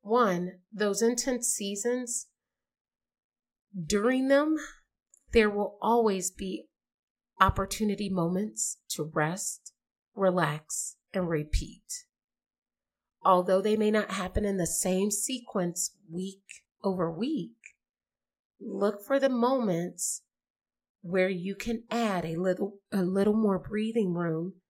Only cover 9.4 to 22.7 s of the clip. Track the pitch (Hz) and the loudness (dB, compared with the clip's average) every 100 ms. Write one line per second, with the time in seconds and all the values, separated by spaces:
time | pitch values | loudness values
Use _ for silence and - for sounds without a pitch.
9.4 | - - - _ _ _ _ - 190 180 | -8 -10 -16 _ _ _ _ 0 2 4
10.4 | 151 151 - - - - _ 190 175 160 | 0 -2 -8 -8 -8 -12 _ -4 -2 -2
11.4 | 151 - 147 - _ - - _ _ _ | -2 -4 -4 -12 _ -16 -16 _ _ _
12.4 | _ _ _ _ _ _ _ _ - 180 | _ _ _ _ _ _ _ _ 6 6
13.4 | 185 190 202 214 214 214 - 196 185 - | 6 2 4 2 4 2 0 -4 -4 -2
14.4 | 202 196 165 - 185 185 208 202 - 254 | 0 0 -2 0 0 2 0 -2 -4 -6
15.4 | - 208 175 175 - _ - 165 190 190 | -4 -2 -2 -2 -6 _ -12 -8 -8 -12
16.4 | _ - _ _ 196 185 165 165 254 302 | _ -20 _ _ -4 -2 -4 -2 -4 -4
17.4 | 165 _ - _ _ _ _ _ _ _ | -6 _ -20 _ _ _ _ _ _ _
18.4 | _ _ 233 196 202 302 - 277 269 247 | _ _ -10 -2 -2 -2 -2 0 2 2
19.4 | 240 269 220 170 175 - - - _ _ | 2 2 0 0 -2 -6 -6 -6 _ _
20.4 | _ _ _ _ _ _ 175 190 185 180 | _ _ _ _ _ _ -4 0 0 0
21.4 | 185 196 226 226 - 233 220 185 165 165 | -6 -8 -6 -6 -4 -2 0 0 -2 -2
22.4 | 185 180 202 | 0 0 -4